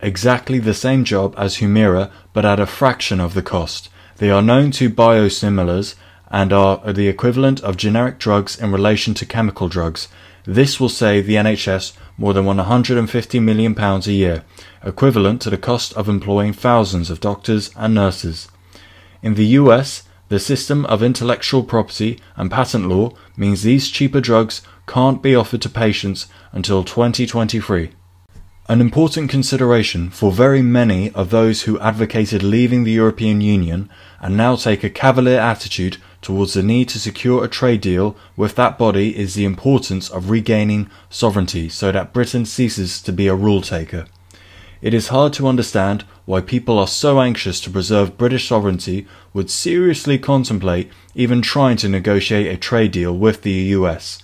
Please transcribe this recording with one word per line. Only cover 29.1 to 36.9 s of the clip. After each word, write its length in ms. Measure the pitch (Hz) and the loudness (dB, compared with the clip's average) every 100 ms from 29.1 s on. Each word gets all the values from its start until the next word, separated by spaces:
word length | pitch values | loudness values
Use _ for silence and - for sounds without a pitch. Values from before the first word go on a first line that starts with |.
| 165 147 | 0 -2
consideration 800 | 135 127 131 127 120 110 87 87 | -2 0 0 4 4 2 -2 -6
for 200 | - 104 | 0 0
very 300 | 92 131 139 | 4 4 4
many 500 | 127 123 117 92 104 | 4 4 2 2 -2
of 180 | 107 92 | -4 0
those 320 | 113 113 110 | 2 2 2
who 180 | - 107 | -2 -2
advocated 640 | 107 107 110 117 107 107 | -2 -2 -2 0 -2 0
leaving 420 | 98 110 123 123 | 0 2 2 2
the 80 | 117 | 2
European 480 | 113 110 110 110 104 | 2 2 2 0 2
Union 480 | 104 104 85 82 101 - - - | 2 2 0 -4 -8 -14 -20 -14
and 160 | 95 101 | -4 0
now 200 | 120 123 | 2 2
take 280 | 120 101 | 0 0
a 60 | 104 | -2
cavalier 500 | - 135 131 127 127 | 0 2 4 4 2
attitude 560 | 113 110 - - 92 - - - | 2 -2 -6 -6 -6 -6 -16 -20
towards 320 | - 95 98 | -6 -2 0
the 100 | 98 | 0
need 240 | 98 120 123 | 2 2 0